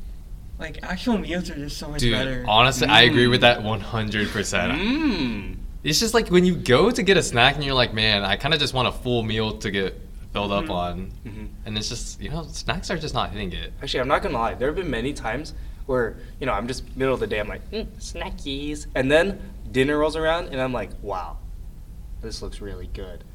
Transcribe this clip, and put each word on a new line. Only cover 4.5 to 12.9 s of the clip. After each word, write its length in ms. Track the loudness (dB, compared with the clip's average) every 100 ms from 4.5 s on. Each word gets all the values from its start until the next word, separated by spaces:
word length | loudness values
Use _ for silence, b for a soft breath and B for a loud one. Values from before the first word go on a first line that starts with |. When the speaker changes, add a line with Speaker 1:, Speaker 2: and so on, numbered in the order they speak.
| 0 2
Speaker 3:
Mm. 840 | 0 0 2 0 0 -2 -4 -6 -8 -10 -6
Speaker 2:
It's 160 | -2 0
just, 140 | 2
like, 160 | 2 6
when 140 | 6 6
you 80 |
go 360 | 4 6 6 6
to 120 | 4
get 160 | 4 4
a 40 |
snack 340 | 4 6 6 4
and 80 |
you're 100 | 2
like, 180 | 2 2
"Man, 320 | 4 4 4
I 120 | 2 0
kinda 200 | 2 2
just 140 | 2
want 160 | 2 0
a 40 |
full 300 | 0 0 0
meal 360 | 0 0 -2 -2
to 120 | -4
get 300 | -2 -2 -4 -12 -12 -6
filled 200 | -4 0
up 100 | 0
Speaker 1:
Mm-hmm. 80 | 0
Speaker 2:
on." 400 | -2 -2 -4 -8 -10 -12
Speaker 3:
Mm-hmm. 180 | -12 -12 -10 -6
Speaker 2:
And 100 | -4
it's 120 | -4
just, 280 | -6 -8 -8
you 100 | -8
know, 160 | -6 -8
snacks 400 | -6 -4 -4 -4